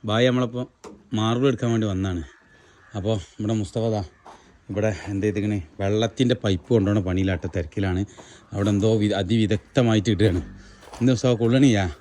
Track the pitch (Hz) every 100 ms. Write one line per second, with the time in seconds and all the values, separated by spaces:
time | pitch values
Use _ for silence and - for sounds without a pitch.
0 | 107 110 127 123 123 120 123 _ - -
1 | _ 107 113 120 135 120 120 113 107 92
2 | 95 87 76 - _ _ - _ - 104
3 | 95 110 87 - 104 110 98 120 113 107
4 | 87 _ - - - _ _ 98 107 95
5 | - 98 104 101 104 104 80 - 98 107
6 | 113 - 127 - 107 92 - 117 98 104
7 | 92 90 95 90 90 95 80 - 98 92
8 | 101 - - - - 98 101 101 107 110
9 | 104 98 95 117 107 107 - - 120 110
10 | 98 98 104 85 - - - - - -
11 | 120 123 131 117 113 131 139 104 92 76